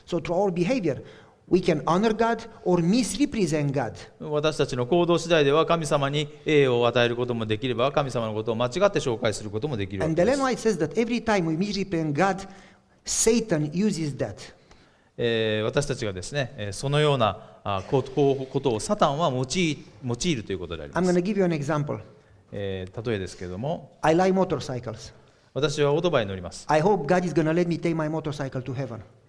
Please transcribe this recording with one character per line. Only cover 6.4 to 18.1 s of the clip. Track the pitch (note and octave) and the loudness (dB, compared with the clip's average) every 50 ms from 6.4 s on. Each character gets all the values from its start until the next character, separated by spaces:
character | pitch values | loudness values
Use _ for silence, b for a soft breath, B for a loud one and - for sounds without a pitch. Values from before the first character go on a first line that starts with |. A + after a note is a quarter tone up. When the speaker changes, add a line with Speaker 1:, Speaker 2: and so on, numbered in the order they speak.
| - | 0
Speaker 2:
栄 | D#3 D#3 C#3+ C#3 | 4 6 6 6
誉 | C3 B2 A#2+ | 6 4 4
を | A#2+ | 4
与 | A#2 A2+ B2 | 4 4 4
え | A#2+ A#2+ | 4 4
る | A#2+ | 2
こ | A#2 B2+ | 0 -2
と | B2 | -2
も | A#2+ A2+ A2+ | -2 -2 -2
で | G#2+ G#2+ | -2 -2
き | G#2 B2 | -2 -2
れ | C3 A#2+ | -2 0
ば、 | A2 B2 C#3+ | 0 0 0
神 | C#3+ D#3 C#3+ C3 | 2 0 -2 -2
様 | A#2 B2 A2+ | -2 -4 -4
の | A2 G#2+ | -4 -4
こ | G#2+ A2 | -4 -2
と | A#2+ | -2
を | A2+ | 0
間 | A2 B2 | 0 0
違 | A#2+ | -2
っ | |
て | B2 F3+ G3+ G3+ G3+ D#3 | 0 2 2 2 2 2
紹 | - C#3 A#2 G#2+ | 0 -2 -2 0
介 | B2 A2+ | 0 -2
す | G2+ - | -2 -2
る | G#2+ G#2+ | -6 -6
こ | G2 A2 | -6 -6
と | B2+ D#3 | -4 -4
も | C#3 G#2 | -4 -4
で | G2 | -6
き | F#2+ G#2 | -4 -4
る | F#2+ | -2
わ | D#3+ | -2
け | E3 D#3+ | 0 2
で | E3 | 2
す。 | F3+ A3+ | 2 2
Speaker 1:
And | C4+ C#4 | 2 2
Ellen | C4+ | 0
White | C4 A#3 - | 0 -2 0
says | - A3 G#3+ - E3 | 0 0 0 0 -2
that | D3 - A3 | -2 0 -2
every | A#3 A3+ B3 A3+ - | -2 0 -2 -2 0
time | A3+ G#3 G3 E3 | 0 0 2 2
we | D#3+ D#3+ | 0 0
misrepresent | D#3+ G3 G#3 F#3+ G3+ F#3+ F#3+ F#3 E3 D#3+ D#3 | -2 -2 -2 -2 -4 -4 -2 -2 -2 -2 0
God, | C#3+ C#3+ F#3 G3 F#3+ F#3+ - - B B B B B B B B B B B | 0 2 2 2 0 -2 -8 -14 B B B B B B B B B B B
Satan | - - - - A3 A#3+ A#3 - - F3+ D3+ D3+ D3 | -6 -2 0 2 4 4 2 2 0 0 0 0 -2
uses | D#3 F3+ G#3+ G#3+ - D#3+ D#3+ D3 C3 A#2+ | -2 0 0 0 0 -2 -4 -4 -4 -4
that. | C3 G#2 G2 - - - - - b b b b b b b b b b b | -6 -6 -8 -12 -16 -20 -20 -20 b b b b b b b b b b b
Speaker 2:
え | - A#2+ A#2 A#2 A2+ A2 A2 G#2+ G#2+ | -2 0 0 2 2 2 2 0 0
ー、 | G#2+ | 0
私 | A#2 B2+ C#3+ C#3+ | 0 0 0 0
た | C#3+ C3 | -2 -2
ち | B2 A#2+ | -4 -4
が | G#2 | -6
で | F#2 F#2 | -6 -6
す | F2 - C3+ | -8 -6 -4
ね、 | D3 C3 A2+ - - | -4 -4 -4 -6 -8
え | G#2 G2+ | -8 -8
ー、 | F#2+ | -6
そ | - - C3+ | -6 -4 0
の | C#3+ D3 | 2 4
よ | D3+ D3 C#3+ | 4 4 4
う | B2+ | 4
な、 | A2+ G2+ F#2 - B B B B B | 4 2 0 -2 B B B B B
あ、 | G2+ G2+ F#2+ F#2+ - | -4 -4 -4 -2 0
こ-、 | C#3+ C3 B2+ - | 0 0 0 0